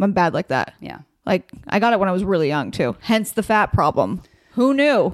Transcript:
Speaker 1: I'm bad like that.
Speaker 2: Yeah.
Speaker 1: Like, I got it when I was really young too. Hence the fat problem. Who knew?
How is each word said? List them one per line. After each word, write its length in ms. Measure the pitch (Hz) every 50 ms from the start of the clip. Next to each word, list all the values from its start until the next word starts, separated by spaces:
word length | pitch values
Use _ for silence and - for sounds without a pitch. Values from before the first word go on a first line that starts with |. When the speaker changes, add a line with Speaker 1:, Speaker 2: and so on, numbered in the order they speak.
Speaker 1:
I'm 120 | 190 202 196
bad 200 | 185 175 165 -
like 160 | 151 170 -
that. 240 | 135 127 - - - -
Speaker 2:
Yeah. 200 | - - - - 151 _ _ _ -
Speaker 1:
Like, 240 | - 190 185 - _ - - - -
I 100 | - 208
got 120 | 202 233 233
it 80 | 202
when 80 | 196 190
I 40 | 185
was 120 | 185 202
really 240 | 190 196 170 156 139
young 220 | 147 147 127 98
too. 260 | - - 156 123 - - -
Hence 300 | - 226 220 214 - -
the 100 | - 208
fat 320 | - 220 214 208 - -
problem. 480 | - 160 151 156 - - 98 143 180 - - _ _ _ _ -
Who 180 | 226 240 269 277
knew? 400 | 269 285 294 277 226 - -